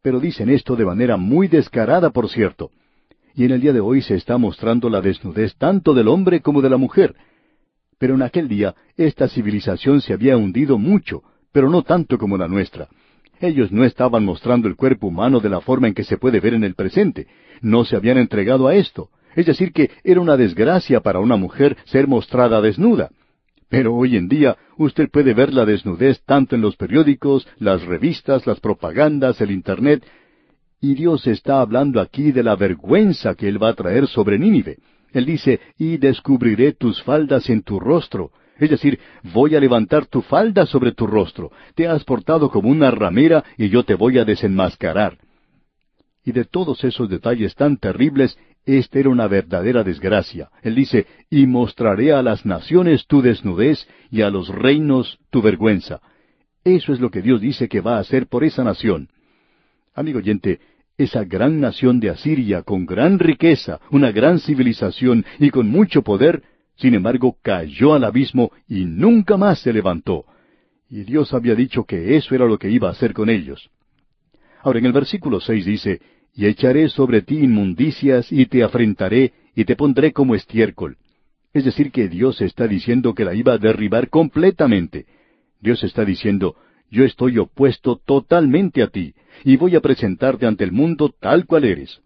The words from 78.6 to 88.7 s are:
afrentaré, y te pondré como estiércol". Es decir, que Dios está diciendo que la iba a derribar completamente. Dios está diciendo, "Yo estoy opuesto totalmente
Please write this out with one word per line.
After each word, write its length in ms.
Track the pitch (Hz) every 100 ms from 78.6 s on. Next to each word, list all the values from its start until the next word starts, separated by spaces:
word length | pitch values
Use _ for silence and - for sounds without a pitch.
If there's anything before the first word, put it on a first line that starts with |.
afrentaré, 680 | 110 120 113 98 92 113 131 _ _ -
y 100 | 110
te 100 | 120
pondré 380 | 147 127 151
como 200 | - 135
estiércol". 640 | 104 - 113 110 - 82 64 _ _ _ _ _
Es 100 | 151
decir, 280 | 131 127 143
que 180 | 127 98
Dios 320 | 85 127 117
está 260 | 95 - 117
diciendo 460 | 98 - 120 120
que 120 | 110 107
la 100 | 98
iba 180 | 123
a 40 | 113
derribar 520 | 110 107 107 113 127
completamente. 960 | 156 156 151 180 190 143 101 85 - - _ _ _ _ _
Dios 220 | 104 120
está 220 | 101 - 104
diciendo, 500 | 90 107 98 92 - _ _ _
"Yo 140 | 104
estoy 340 | 131 - 127 117
opuesto 640 | 87 - 139 - 131 120
totalmente 800 | - 135 - 175 147 147 170